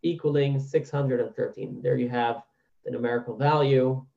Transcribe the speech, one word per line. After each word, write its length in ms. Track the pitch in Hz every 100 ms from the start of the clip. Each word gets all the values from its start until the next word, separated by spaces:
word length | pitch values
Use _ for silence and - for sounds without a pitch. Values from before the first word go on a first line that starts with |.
equaling 560 | 170 165 151 143 139 139
six 320 | 135 160 143
hundred 300 | 143 135 123
and 120 | 110 -
thirteen. 460 | 107 - - -
There 160 | 123 123
you 120 | 123
have 340 | 120 120 117 - _ _ _ -
the 60 |
numerical 440 | 117 120 120 120 107
value. 680 | 143 151 139 131 127 131 -